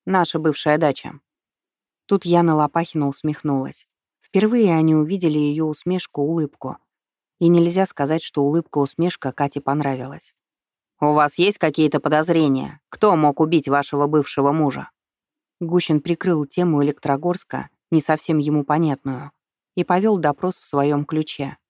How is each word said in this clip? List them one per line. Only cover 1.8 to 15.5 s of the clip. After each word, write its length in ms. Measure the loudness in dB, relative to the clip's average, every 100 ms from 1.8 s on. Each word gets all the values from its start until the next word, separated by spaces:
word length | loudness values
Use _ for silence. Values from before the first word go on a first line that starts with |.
| _ _ -2
Тут 180 | -2
Яна 300 | 2 4 4
Лопахина 540 | 2 0 -2 -4 -4 -4
усмехнулась. 800 | -4 -6 -6 -4 -4 -6 -12 -20 _ _ _ _
Впервые 460 | 0 2 4 4 4
они 180 | 4
увидели 440 | 2 2 0 0 0
её 280 | 0 -2 -4
усмешку, 560 | -4 -4 -4 -6 -6
улыбку. 540 | -2 -2 -4 -8 -14 -14 _ _ _ _ _ _
И 80 | 4
нельзя 360 | 4 4 0
сказать, 380 | -2 -2 -2 -2
что 220 | -4 -2
улыбка-усмешка 880 | 0 0 -2 -2 -2 -2 -4 -2 -8
Кате 280 | -4 -4 -4
понравилась. 760 | -4 -2 -2 -6 -10 -16 -20 _ _ _ _ _ _ _
«У 140 | 0
вас 220 | 2 2 2
есть 220 | 0 2
какие-то 400 | -2 2 0 0
подозрения, 840 | 0 0 2 2 2 0 -4 -14 _
кто 260 | 0 2 4
мог 240 | 2 2
убить 280 | 2 2 2
вашего 380 | -2 0 -2 0
бывшего 460 | 0 0 0 0
мужа?» 380 | 2 0 -2 -12 _ _ _ _ _ _